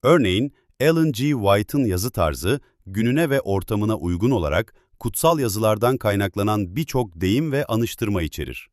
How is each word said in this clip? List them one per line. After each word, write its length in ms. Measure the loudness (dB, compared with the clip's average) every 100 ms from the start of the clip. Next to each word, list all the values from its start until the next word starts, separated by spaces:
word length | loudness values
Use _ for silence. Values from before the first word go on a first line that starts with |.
Örneğin, 520 | 4 4 4 0 -2 _ _ _
Ellen 320 | 2 2 0
G. 180 | 0 -2
White'ın 540 | 0 4 2 2 0
yazı 260 | 0 0 -2
tarzı, 500 | 0 0 0 -2 -2 _ _ -10
gününe 440 | -2 0 2 2
ve 100 | 0
ortamına 560 | 0 -2 -2 -2 0 -2
uygun 340 | -2 0 2
olarak 440 | 2 0 -2 -2 _ _ _
kutsal 400 | -8 0 0 2
yazılardan 580 | 0 0 0 2 0 0
kaynaklanan 800 | 0 0 -2 -2 -2 -2 -2 -4
birçok 440 | -4 -2 -4 -2
deyim 320 | 0 0 0
ve 120 | -2
anıştırma 580 | -2 -2 -2 -4 -4 -2
içerir. 460 | -4 -6 -10 -12 -18